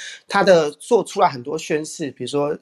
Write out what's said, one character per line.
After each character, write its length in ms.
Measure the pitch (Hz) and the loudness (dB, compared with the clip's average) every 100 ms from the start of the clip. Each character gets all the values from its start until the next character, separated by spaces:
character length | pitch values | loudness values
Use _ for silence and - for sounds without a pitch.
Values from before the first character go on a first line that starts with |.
| - - - | -16 -18 -2
它 160 | 202 | 2
的 280 | 190 175 151 | 6 6 4
做 340 | 143 - 233 | -4 0 0
出 160 | 165 196 | 0 0
来 80 | 180 | 0
很 140 | 131 | 0
多 160 | 120 156 | -8 -8
宣 260 | - 156 | -4 -4
示， 260 | 156 - 143 | -4 -8 -8
比 120 | - | -8
如 60 | 123 | -4
说 260 | 143 147 - | -2 -2 -4